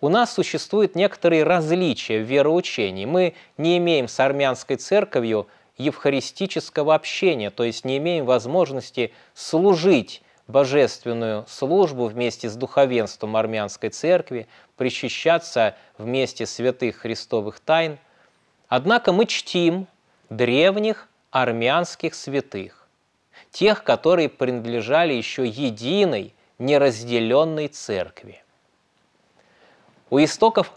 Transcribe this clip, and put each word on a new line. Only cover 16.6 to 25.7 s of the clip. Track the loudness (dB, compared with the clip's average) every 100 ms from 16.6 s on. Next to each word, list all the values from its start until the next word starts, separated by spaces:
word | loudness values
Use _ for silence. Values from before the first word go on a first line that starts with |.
| -2 -2 -4 -6
христовых | -8 -10 -4 -4 -4 -6
тайн. | 0 0 0 -6 _ _ _ _ _ _ -4
Однако | -2 2 2 2
мы | 2 2
чтим | -2 -4 0 2 0 -4 _ _ _ -10
древних | -2 2 4 4 2 -2 -4 -10 _ _
армянских | -2 0 0 0 0 -2 -6 -8 -8
святых, | -6 -6 -4 -8 -12 _ _ _ _ _ _ -20 _
тех, | 0 2 2
которые | 0 2 4 2 2
принадлежали | -2 -4 -4 -4 -6 0 0 2
ещё | -2 -4 -4
единой, | -4 -4 -6